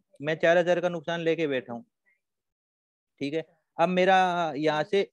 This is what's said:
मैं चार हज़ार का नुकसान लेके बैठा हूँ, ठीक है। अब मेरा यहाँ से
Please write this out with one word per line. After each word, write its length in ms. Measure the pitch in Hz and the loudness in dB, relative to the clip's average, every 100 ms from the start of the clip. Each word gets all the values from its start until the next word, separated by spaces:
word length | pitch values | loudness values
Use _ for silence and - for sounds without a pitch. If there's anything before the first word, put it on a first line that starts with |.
| _ - | _ -12
मैं 120 | 143 160 | -6 0
चार 220 | 170 175 | 4 4
हज़ार 220 | 170 180 | 4 0
का 80 | 175 | -2
नुकसान 320 | 175 156 170 | -6 -6 -4
लेके 260 | 165 160 156 | -2 -2 -2
बैठा 260 | 131 123 | -4 -6
हूँ, 120 | 120 - _ _ _ _ _ _ _ _ _ _ _ _ - | -14 -16 _ _ _ _ _ _ _ _ _ _ _ _ -10
ठीक 140 | 139 | -6
है। 100 | 160 156 _ _ - | -6 -8 _ _ -2
अब 100 | 170 | 0
मेरा 260 | 180 185 190 185 175 165 147 | 2 4 4 4 0 -4 -2
यहाँ 260 | 151 151 | -2 0
से 240 | 151 196 196 | -2 -2 -2